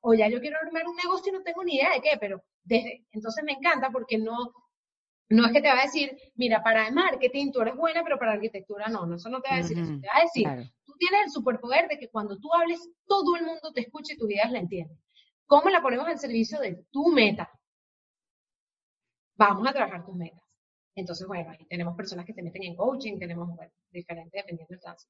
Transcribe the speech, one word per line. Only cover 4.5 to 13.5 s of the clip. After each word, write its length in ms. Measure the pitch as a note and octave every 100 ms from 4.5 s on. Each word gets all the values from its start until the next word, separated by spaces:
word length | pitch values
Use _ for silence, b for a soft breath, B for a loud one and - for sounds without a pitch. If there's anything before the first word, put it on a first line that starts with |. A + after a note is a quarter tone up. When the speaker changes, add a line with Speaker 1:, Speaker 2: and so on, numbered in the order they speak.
| - _ _ _ _ _ _ _
Speaker 1:
no 160 | A3 A#3
es 60 |
que 80 | B3+
te 60 | D4
va 120 | B3+
a 20 | C#4
decir, 320 | C#4 C#4 C4+ - -
"Mira, 280 | B3 A3
para 260 | A3 A3 A3
marketing 600 | C#4 F#4+ B3+ B3 C#4 C#4+
tú 100 | C4
eres 140 | A3+ B3+
buena, 280 | E4 D#4+
pero 140 | E4 C#4+
para 140 | A#3
arquitectura 540 | G#3 A3 G3 F#3+ G3+ G#3+
no". 160 | A3 E3+
No, 100 | E3+
eso 140 | A3
no 120 | B3+
te 80 | C4
va 60 | F3
a 20 |
decir 180 | E3+ E3
eso. 120 | E3
Speaker 2:
Ujú, 80 | D3
Speaker 1:
Te 80 | F#3+
va 100 | B3+
a 40 |
decir, 280 | E4 D4 E3+
Speaker 2:
claro. 120 | C3 B2 _ _
Speaker 1:
"Tú 80 | _
tienes 220 | F4 G4+ F#4+
el 60 |
superpoder 560 | D4 A#3 A3+ A#3+ C#4 E4+
de 100 | D4
que 100 | A#3
cuando 280 | A3 G#3 G3
tú 140 | D4+
hables, 260 | E4+ E4+ E4+ - _ _
todo 280 | G4 C#4+ E4
el 80 |
mundo 260 | E4